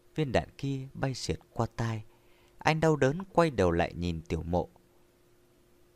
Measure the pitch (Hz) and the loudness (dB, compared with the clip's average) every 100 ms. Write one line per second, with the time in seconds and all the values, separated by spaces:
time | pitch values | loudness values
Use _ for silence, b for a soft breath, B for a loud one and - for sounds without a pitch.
0 | _ - 151 95 - - 139 135 135 - | _ -4 0 0 -2 -6 -6 -6 -8 -6
1 | 135 123 - - - - 113 - 113 113 | -6 -4 -6 -6 -6 -4 -4 -2 -4 -6
2 | - b b b b b - 160 160 151 | -10 b b b b b 0 2 2 4
3 | 131 165 196 - 170 113 90 85 82 - | 2 0 0 2 2 4 4 4 0 -2
4 | 87 82 80 82 82 87 - - _ _ | -4 -4 -4 -6 -2 -4 -4 -10 _ _
5 | _ _ _ _ _ _ _ _ _ | _ _ _ _ _ _ _ _ _